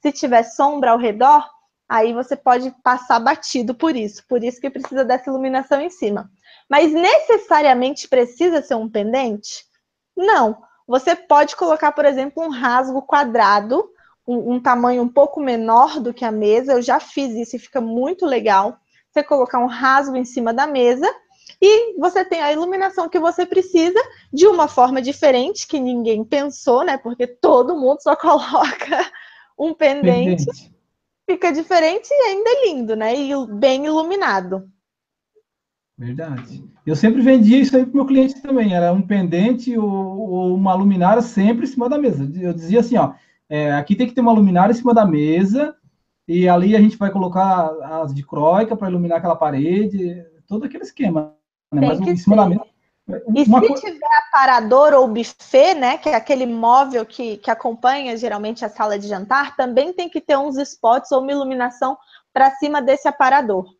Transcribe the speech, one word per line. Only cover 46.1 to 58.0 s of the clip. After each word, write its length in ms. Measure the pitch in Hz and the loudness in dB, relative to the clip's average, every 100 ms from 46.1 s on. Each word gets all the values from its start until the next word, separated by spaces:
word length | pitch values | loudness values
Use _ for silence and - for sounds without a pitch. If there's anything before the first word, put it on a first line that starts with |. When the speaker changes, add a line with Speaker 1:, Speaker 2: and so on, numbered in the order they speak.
| _ - | _ -4
Speaker 2:
e 220 | 170 180 | 0 4
ali 260 | 175 190 214 | 4 4 4
a 40 | |
gente 160 | 214 - | 4 4
vai 140 | 196 | -4
colocar 580 | 190 180 180 190 185 160 156 139 160 | -2 -4 -2 0 0 -2 -6 -10 -8
as 120 | 151 | -6
de 100 | 139 143 | -8 -8
croica 500 | 151 151 185 226 220 | -2 2 2 0 -4
pra 120 | 190 | -4
iluminar 280 | 180 170 165 | -4 -2 -2
aquela 180 | 175 160 | -2 -2
parede", 880 | 156 139 156 190 214 196 180 175 - 160 _ | -2 -2 -2 0 -2 -4 -8 -10 -18 _ _
todo 160 | 214 | -10
aquele 180 | 285 330 | -8 -12
esquema, 480 | - - 233 156 151 _ _ _ _ | -18 -6 -4 -4 -6 _ _ _ _
né? 80 | 147 | -2
Speaker 1:
Tem 20 | |
Speaker 2:
Mas 180 | 143 156 | 0 0
Speaker 1:
que 100 | 185 | -2
Speaker 2:
em 60 | 180 | -2
cima 200 | - 214 | 2 4
da 100 | 190 | 4
Speaker 1:
ser. 20 | |
Speaker 2:
mesa, 140 | 190 - _ _ _ - 180 233 | 0 -6 _ _ _ -14 -12 -4
Speaker 1:
E 100 | 240 262 | 0 4
Speaker 2:
uma 140 | 247 | 4
Speaker 1:
se 60 | 220 | 4
Speaker 2:
co- 80 | |
Speaker 1:
tiver 340 | 277 415 320 294 302 294 | 0 -8 -8 0 0 2
aparador 680 | 269 262 247 214 262 302 | 2 4 2 4 4 6
ou 140 | 285 254 | 6 2
buffet, 640 | 220 226 - - 262 320 | -2 -8 -12 0 4 4
né, 240 | 339 247 254 | 4 -2 -2
que 100 | 302 | -2
é 60 | 302 | -4
aquele 300 | - 269 254 | 0 -2 -2
móvel 600 | 233 226 254 269 247 220 | -2 4 4 4 -2 -6
que, 320 | - 233 202 | -10 -10 -8
que 120 | - | -6
acompanha 680 | 226 247 233 247 277 | -4 -6 -2 -2 -2